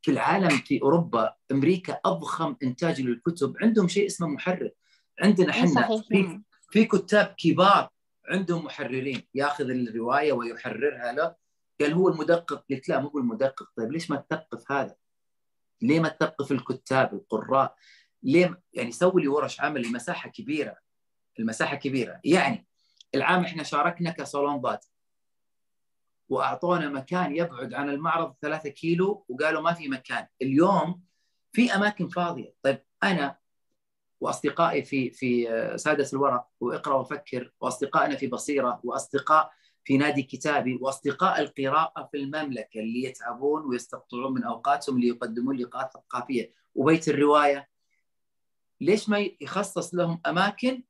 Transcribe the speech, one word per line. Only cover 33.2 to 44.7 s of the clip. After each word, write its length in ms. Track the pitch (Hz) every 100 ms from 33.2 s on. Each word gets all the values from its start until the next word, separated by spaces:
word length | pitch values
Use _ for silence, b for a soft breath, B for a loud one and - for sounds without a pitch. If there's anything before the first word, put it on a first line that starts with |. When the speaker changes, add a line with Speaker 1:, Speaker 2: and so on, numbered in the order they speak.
| 139 - _ _ _ _ _ _ _ _
Speaker 1:
وأصدقائي 640 | 151 147 147 - 170 147
في، 280 | 139 139 123
في، 400 | - 127 120 117
آه، 240 | 113 113 110
سادة 320 | 151 147 139
الورق 340 | 135 139 123 - _
وإقرأ 360 | 123 147 151 135
وفكر، 580 | 123 143 - 123 - _
وأصدقائنا 540 | 127 127 135 160 147 139
في 120 | 127
بصيرة، 540 | 120 - 143 127 120
وأصدقاء 680 | 120 131 135 139 - 156 - B B B
في 140 | - 135
نادي 260 | 147 139
كتابي، 560 | 135 139 156 143 123 123
وأصدقاء 600 | 131 135 147 139 190 165
القراءة 680 | 147 - 135 151 160 - 139
في 60 | 143
المملكة 600 | 139 151 147 120 - 110
اللي 240 | 110 120
يتعبون 640 | 127 - 123 120 139 156 147
ويستقطعون 680 | 120 - 113 _ 123 135
من 100 | 127
أوقاتهم 560 | 117 117 -